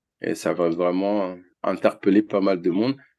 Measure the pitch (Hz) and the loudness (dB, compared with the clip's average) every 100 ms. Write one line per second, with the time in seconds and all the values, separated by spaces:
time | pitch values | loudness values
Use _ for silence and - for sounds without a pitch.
0 | _ _ - 80 82 87 85 85 90 90 | _ _ -8 -4 -2 0 0 0 0 0
1 | 101 104 92 90 - _ 101 92 107 - | 0 -2 -4 -8 -18 _ -6 0 -2 0
2 | 104 98 107 101 98 90 87 90 123 135 | 2 2 2 0 2 0 0 0 0 -4
3 | _ | _